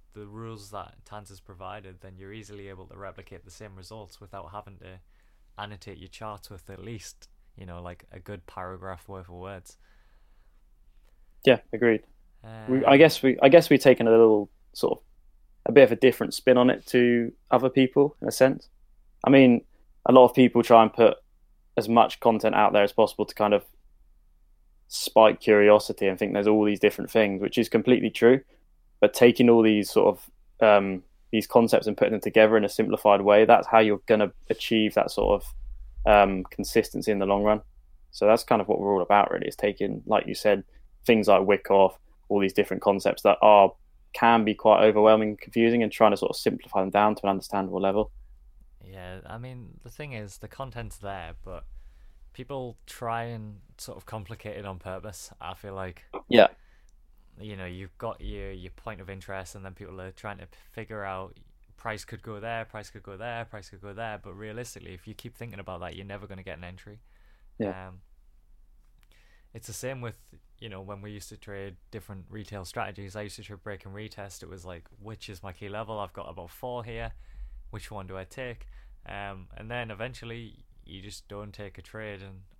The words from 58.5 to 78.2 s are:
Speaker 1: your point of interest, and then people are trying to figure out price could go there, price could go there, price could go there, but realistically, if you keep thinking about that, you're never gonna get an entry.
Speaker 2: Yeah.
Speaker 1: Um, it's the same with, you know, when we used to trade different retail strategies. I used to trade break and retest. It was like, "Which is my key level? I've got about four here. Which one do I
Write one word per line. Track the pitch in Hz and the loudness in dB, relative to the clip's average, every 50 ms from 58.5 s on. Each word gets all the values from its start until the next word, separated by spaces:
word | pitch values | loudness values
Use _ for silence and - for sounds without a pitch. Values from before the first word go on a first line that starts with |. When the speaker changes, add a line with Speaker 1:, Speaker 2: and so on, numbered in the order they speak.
| 95 | -16
Speaker 1:
your | 90 87 90 - | -18 -18 -20 -20
point | - - 117 107 - | -20 -18 -18 -18 -16
of | 98 95 | -18 -18
interest, | 98 95 - - 98 95 92 - - | -18 -18 -16 -14 -14 -14 -14 -16 -18
and | 104 95 | -20 -20
then | 95 92 | -20 -20
people | - 104 85 92 92 | -20 -20 -20 -18 -18
are | 92 95 95 | -18 -18 -18
trying | - - 107 101 - | -18 -16 -16 -16 -16
to | - - _ _ _ _ _ | -20 -20 _ _ _ _ _
figure | 117 110 104 110 107 98 | -18 -16 -16 -14 -14 -12
out | 98 95 92 95 92 - - - _ _ _ _ _ _ | -12 -12 -12 -14 -16 -20 -20 -20 _ _ _ _ _ _
price | _ - 117 107 104 - | _ -14 -12 -12 -12 -14
could | - 117 95 - | -18 -20 -18 -18
go | 117 107 104 | -18 -16 -14
there, | 104 117 117 113 110 | -12 -12 -12 -12 -12
price | - - 107 101 - | -14 -16 -18 -18 -20
could | - 107 - | -20 -20 -20
go | 101 98 | -20 -18
there, | 92 110 120 117 117 113 | -16 -14 -14 -12 -14 -14
price | - - 104 98 - | -16 -18 -20 -20 -20
could | - 92 | -20 -20
go | 98 101 98 | -20 -18 -16
there, | 107 117 110 107 98 - | -14 -14 -14 -14 -16 -16
but | 101 92 | -20 -20
realistically, | 101 107 107 107 117 123 120 - - 82 87 92 | -18 -18 -16 -16 -16 -16 -16 -18 -20 -20 -20 -20
if | 90 - 110 | -20 -20 -20
you | 107 | -20
keep | - - 117 - | -18 -20 -20 -20
thinking | - 120 120 101 98 | -20 -20 -18 -18 -18
about | 92 90 92 85 | -16 -16 -16 -14
that, | 90 87 80 | -14 -16 -16
you're | 87 95 | -16 -16
never | 98 98 101 104 | -16 -18 -18 -18
gonna | 98 98 95 92 | -18 -20 -18 -18
get | 95 78 78 | -18 -18 -18
an | 87 | -18
entry. | 87 92 92 - 104 104 110 _ _ _ _ _ _ _ _ _ - _ - | -20 -20 -20 -20 -20 -20 -20 _ _ _ _ _ _ _ _ _ -20 _ -12
Speaker 2:
Yeah. | 110 98 92 92 92 92 | -10 -10 -10 -12 -18 -20
Speaker 1:
Um, | 92 90 - _ _ _ _ _ _ _ _ _ _ _ _ _ _ _ _ _ _ _ _ _ _ _ _ _ _ _ _ _ - | -20 -20 -20 _ _ _ _ _ _ _ _ _ _ _ _ _ _ _ _ _ _ _ _ _ _ _ _ _ _ _ _ _ -20
it's | 113 - | -20 -20
the | - 104 | -18 -18
same | - - 127 135 127 | -14 -14 -14 -12 -12
with, | 120 113 101 - _ _ - _ _ _ _ _ | -14 -14 -16 -18 _ _ -20 _ _ _ _ _
you | 117 110 | -20 -18
know, | 98 95 | -18 -18
when | 98 95 101 98 | -16 -16 -16 -16
we | 101 104 | -16 -16
used | 104 101 92 - | -18 -18 -18 -20
to | 110 | -20
trade | - - 104 101 98 98 98 90 - _ _ | -20 -20 -18 -16 -16 -16 -16 -18 -20 _ _
different | - 107 - - 101 95 87 - | -20 -20 -18 -18 -20 -20 -20 -18
retail | 104 110 101 - 107 101 92 | -18 -18 -16 -16 -16 -16 -16
strategies. | - - 123 107 98 101 101 101 98 92 | -14 -12 -12 -12 -12 -14 -16 -18 -16 -16
I | 107 104 | -16 -16
used | 101 - | -16 -16
to | - 104 | -20 -20
trade | 90 104 95 _ | -20 -20 -18 _
break | 110 101 92 - | -16 -16 -16 -18
and | 98 95 | -20 -20
retest. | 104 110 107 - - 101 98 - - - | -18 -18 -18 -18 -18 -20 -18 -20 -20 -20
It | 82 | -20
was | 90 95 82 | -20 -20 -18
like, | 92 90 85 85 _ _ - | -18 -20 -20 -20 _ _ -20
"Which | 101 107 107 - - - | -20 -20 -20 -18 -18 -20
is | 101 87 - | -20 -18 -18
my | 98 90 | -18 -18
key | - 104 98 | -16 -16 -14
level? | 101 107 113 104 110 104 | -12 -12 -12 -12 -12 -12
I've | 101 92 - | -12 -14 -14
got | 101 - - | -16 -18 -18
about | 87 92 87 87 | -18 -18 -20 -20
four | - - - 123 123 123 110 | -20 -18 -16 -14 -14 -14 -14
here. | 120 113 113 113 110 - - - - - - - - - - - - | -14 -14 -14 -14 -14 -14 -18 -20 -20 -20 -20 -18 -18 -18 -20 -20 -18
Which | - 107 - - | -18 -18 -16 -16
one | 110 101 95 | -16 -16 -16
do | 92 95 | -14 -16
I | 95 | -16